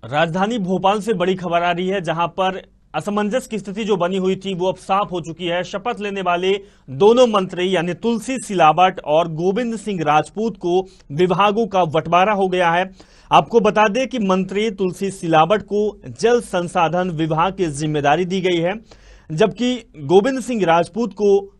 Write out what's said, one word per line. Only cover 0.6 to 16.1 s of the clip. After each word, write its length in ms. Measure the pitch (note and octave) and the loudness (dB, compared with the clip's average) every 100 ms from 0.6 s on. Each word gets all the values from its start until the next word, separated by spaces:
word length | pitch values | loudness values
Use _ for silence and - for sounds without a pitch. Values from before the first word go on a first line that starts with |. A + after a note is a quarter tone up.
| F3+ F#3 F#3 G#3 | -2 0 0 0
से 120 | G#3 | -2
बड़ी 200 | G3 F3 F#3 | -2 0 -2
खबर 280 | F3+ E3+ | -2 0
आ 80 | F3 | 0
रही 160 | F3 F#3 | -2 -2
है, 120 | G3 | -4
जहां 260 | E3+ D#3+ E3+ | -4 -2 -4
पर 320 | E3 F#3+ F#3+ - _ _ | -2 -2 -2 -14 _ _
असमंजस 540 | - G#3 G#3 G#3 B3 B3 | -8 -4 -2 -2 -2 -4
की 100 | G#3+ | -10
स्थिति 240 | G3 F#3 | -8 -8
जो 120 | G3 G3 | -2 0
बनी 200 | F3 F#3+ | 0 0
हुई 180 | F#3 F#3+ | -2 -2
थी 180 | F#3+ F#3 | -4 -4
वो 120 | F#3 | -4
अब 80 | F#3 | -4
साफ 340 | - F#3+ G3+ | -2 -2 -2
हो 80 | F3+ | -6
चुकी 240 | E3 D#3+ F3+ | -10 -8 -4
है। 180 | F3 | -4
शपथ 360 | F3 G3+ A#3 G3+ | -4 -6 -6 -6
लेने 200 | G3+ G3 | -6 -4
वाले 300 | F3+ F3 F#3 G3 G3 _ - | -2 0 0 -2 -4 _ -14
दोनों 340 | C3 G3+ A#3+ B3 | 2 4 6 4
मंत्री 480 | G#3 F#3 E3+ F3+ F3+ | 4 -2 -4 -2 0
यानी 180 | E3+ F3 | -2 -4
तुलसी 420 | A3+ A#3 A3 C4 | -2 -4 -4 -8
सिलावट 600 | - F#3+ D#3 D#3 F#3 F#3 - | -4 4 4 6 2 2 0
और 220 | D3+ E3+ | 0 0
गोविंद 440 | D#3 F3+ G3+ A#3+ A3+ | -2 -2 -2 -4 -6
सिंह 260 | - F#3+ | -6 -4
राजपूत 540 | D3+ D3+ D3+ - A3+ G#3+ | 2 2 0 -4 -4 -4
को 240 | F3 F3+ F#3 - _ | -2 0 -2 -14 _
विभागों 520 | D3 F3+ E3+ G#3 G#3+ A#3 | 0 2 4 2 2 0
का 160 | F#3+ E3+ | 0 2
बंटवारा 460 | D#3+ D#3+ E3+ F#3+ | 0 2 2 4
हो 140 | G3+ F#3+ | 2 0
गया 240 | F#3 F3 | 2 2
है। 180 | E3+ F#3 - - - - | 2 -2 -8 -20 -20 2
आपको 280 | D#3 D#3+ A#3 | 4 6 2
बता 280 | G#3 G#3+ G#3+ | 4 2 2
दें 200 | G#3 C4 | 2 -2
कि 120 | C4 | -2
मंत्री 480 | G3 F#3 F#3 F#3+ A3 | 0 0 0 -2 -4
तुलसी 380 | - F#3+ E3+ G3 | -2 -4 -4 -6
सिलावट 500 | F#3+ E3+ D#3+ D#3+ G#3+ | -6 2 4 4 2
को 180 | G#3+ G3+ G#3 G3+ - | 0 -2 -2 -4 -16